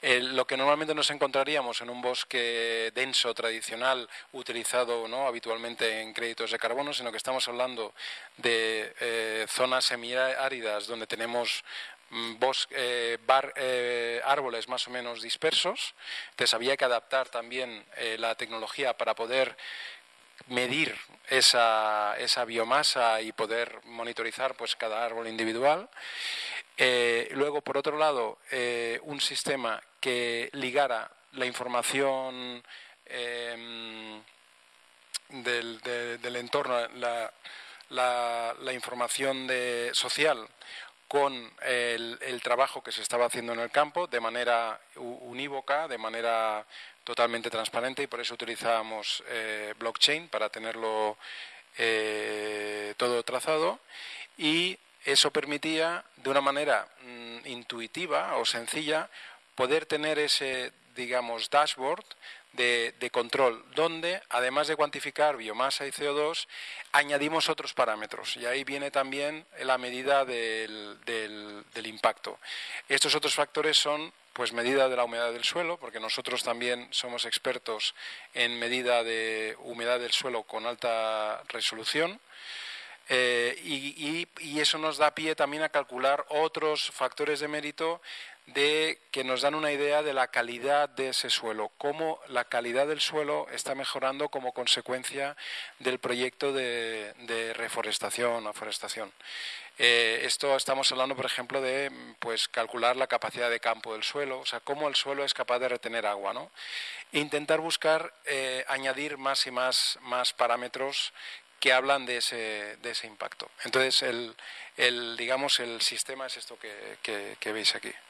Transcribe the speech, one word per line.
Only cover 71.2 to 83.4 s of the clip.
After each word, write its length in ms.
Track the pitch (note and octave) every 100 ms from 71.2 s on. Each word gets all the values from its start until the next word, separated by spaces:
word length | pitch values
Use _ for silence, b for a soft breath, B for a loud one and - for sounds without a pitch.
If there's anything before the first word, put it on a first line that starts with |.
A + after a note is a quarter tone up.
| G#2+ G#2 G#2 G#2 G#2+
del 140 | A#2 A2
impacto. 500 | G#2+ A#2 - - - B B B B -
Estos 260 | C3+ D3+ D3
otros 180 | D3+
factores 440 | - D3 - D3+ D3
son, 340 | D3+ D3 D#3+ - _
pues, 200 | - A#2
medida 340 | A#2+ A#2+ C3+ C3
de 80 | B2
la 80 |
humedad 280 | A#2+ A#2 A#2+
del 120 | A#2
suelo, 340 | - E3+ E3+ F3
porque 220 | A#2+ A2
nosotros 440 | A2+ - B2+ B2
también 440 | - A#2+ B2 B2 A#2+
somos 340 | - B2 A#2+ A#2+
expertos 720 | - C3 B2 - A2 - - B B B
en 260 | B2 A#2+ A#2+
medida 440 | A#2 B2+ B2+ A#2+
de 520 | A2+ A2+ A2 A2 A2 A2+
humedad 400 | A#2+ A#2 A#2 B2
del 120 | A#2+
suelo 320 | - C3+ A#2
con 220 | - A2 A2+
alta 760 | A#2+ B2 A2+ A2 A2 G#2+ G#2+ -
resolución, 720 | A#2 - A2+ A2 D3 E3 G#3 _ B B B B B B B -
eh, 480 | B2+ B2 A#2+